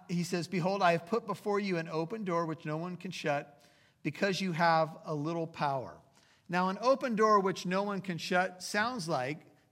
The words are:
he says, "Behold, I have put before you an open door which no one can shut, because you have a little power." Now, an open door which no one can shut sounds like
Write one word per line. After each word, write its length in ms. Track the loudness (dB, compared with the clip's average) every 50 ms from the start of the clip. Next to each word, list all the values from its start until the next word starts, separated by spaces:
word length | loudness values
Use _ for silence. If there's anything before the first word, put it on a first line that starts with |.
| -6 -4
he 160 | -2 -2 -2
says, 240 | 0 -2 -4 -2 -2
"Behold, 340 | -2 0 0 2 2 4
I 100 | 4 4
have 120 | 4 4 2
put 220 | 0 -2 -2 -2
before 340 | -2 -8 -4 -2 0 0 0
you 160 | 0 0 -2
an 120 | -2 -2 -4
open 360 | -4 -4 -4 -4 -6 -6 -4
door 220 | -2 0 0 0
which 180 | -2 -4 -6 -6
no 140 | -6 -4 -4
one 180 | -6 -8 -10
can 140 | -10 -10 -10
shut, 440 | -8 -4 -2 0 0 0 -2 -8 -16 _ _ _ _ _ _ _ _ _
because 380 | -6 -6 -2 0 0 0 0 0
you 120 | -2 -2
have 440 | 2 4 4 6 6 4 4 0 -2 -10 -8
a 100 | -6 -4
little 320 | -4 -4 -4 -2 -4 -4
power." 520 | -6 -4 -4 -2 -2 -2 -2 -6 -8 -12 -16 _ _ _ _ _ _ _ _ _ -2
Now, 200 | 0 0 0 0
an 100 | 0 0
open 360 | 4 4 4 4 2 0 2
door 240 | 4 6 6 6 6
which 260 | 4 2 -2 -2 -2
no 160 | -2 0 0
one 180 | 0 -2 -4 -6
can 160 | -4 -6 -6
shut 460 | -6 -2 0 2 2 2 2 -2 -8
sounds 460 | -10 -4 -2 0 0 0 -2 -4 -4 -2
like 380 | -2 -2 -2 -2 -6 -8 -12 -20 _ _ _ _